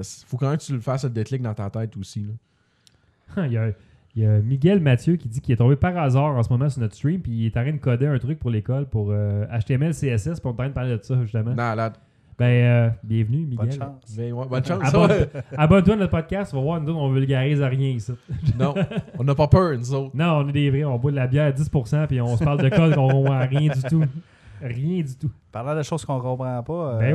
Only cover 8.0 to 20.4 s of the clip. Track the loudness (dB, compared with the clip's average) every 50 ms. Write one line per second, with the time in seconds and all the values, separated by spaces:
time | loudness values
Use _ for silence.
8 | 2 0 0 0 -2 -4 -6 -4 -4 -2 -2 -2 -2 -2 -2 -4 -4 -4 -2 -2
9 | -2 0 -2 0 0 0 -2 -2 -4 -4 -4 -4 -2 0 0 0 0 0 -2 -2
10 | -2 -2 0 -2 -2 -4 -8 -6 -6 -6 -4 -4 -6 -6 -4 -4 -4 -4 -4 -4
11 | -4 -2 -2 -2 -2 -2 -2 -4 -2 -2 -2 -2 -2 -2 -2 -2 -4 -4 -6 -10
12 | _ _ _ _ _ _ -4 0 2 4 4 4 4 4 4 4 4 2 0 -2
13 | -6 -4 0 0 0 0 0 -2 -2 -4 -4 -4 -4 -4 -4 -6 -10 -12 -12 -16
14 | _ -16 -10 -10 -8 -8 -8 -8 -8 -4 -4 -4 -2 -2 -2 -2 0 2 4 4
15 | 6 6 6 4 2 0 -2 -12 -12 -8 -2 2 6 6 6 8 6 6 4 4
16 | 2 0 0 -2 -2 -2 -4 -6 -6 -4 -4 -4 -2 -2 -2 -2 -4 -4 -2 -2
17 | 0 0 2 2 2 2 0 0 2 2 2 2 0 0 0 0 -2 -2 -2 -4
18 | -6 -8 -10 -10 _ -10 -8 -2 0 0 0 2 0 0 2 0 -2 -2 -2 -6
19 | -8 -8 -6 -2 0 0 2 2 4 6 6 6 6 4 0 -2 -4 -4 -4 -4
20 | -4 -4 -4 -2 0 2 2 2